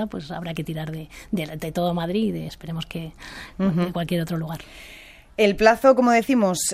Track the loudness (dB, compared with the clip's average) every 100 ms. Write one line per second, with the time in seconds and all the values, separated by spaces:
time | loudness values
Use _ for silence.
0 | -4 -6 -10 -10 -8 -6 -6 -6 -6 -8
1 | -12 -18 -6 -6 -4 -6 -6 -2 0 0
2 | -2 0 -2 -2 -8 -12 -10 -8 -8 -10
3 | -10 -14 -18 -16 -14 -2 0 2 0 -2
4 | -2 -2 -2 -4 -6 -8 -14 -20 -20 -20
5 | -20 -20 -8 2 2 6 6 6 6 6
6 | 6 4 4 4 4 2 -2